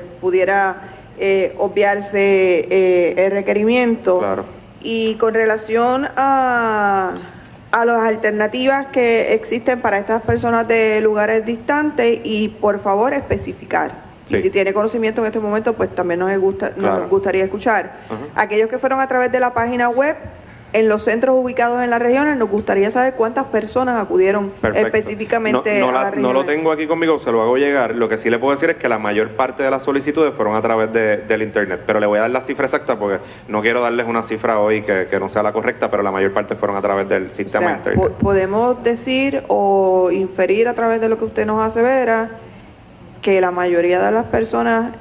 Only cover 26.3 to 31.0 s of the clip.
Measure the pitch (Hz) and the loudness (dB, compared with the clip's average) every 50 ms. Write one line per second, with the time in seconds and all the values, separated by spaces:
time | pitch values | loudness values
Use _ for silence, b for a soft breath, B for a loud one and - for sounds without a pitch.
26.3 | 127 135 135 151 147 156 160 160 160 151 160 151 165 165 165 160 156 143 - 131 | 2 2 2 0 0 0 0 0 0 0 0 -2 0 0 2 2 2 2 0 0
27.3 | 117 113 110 113 123 131 143 143 143 139 123 113 - 120 117 107 110 110 - 117 | 0 2 2 2 2 2 2 2 2 2 0 0 0 0 0 0 0 -2 0 0
28.3 | 110 113 120 135 143 139 156 165 165 - - 127 117 107 107 104 104 107 110 110 | 0 0 2 0 0 2 0 0 0 0 0 -2 -2 0 -2 -2 0 0 0 -2
29.3 | 110 - - 127 127 - 143 135 135 131 - - 139 139 131 151 143 156 160 143 | 0 -2 -2 -2 -2 -2 -2 0 0 0 -2 -2 -2 0 -2 -2 0 2 0 0
30.3 | 127 - 110 107 107 110 107 113 113 113 110 110 113 113 | 0 0 -2 0 0 0 0 0 2 2 0 0 0 0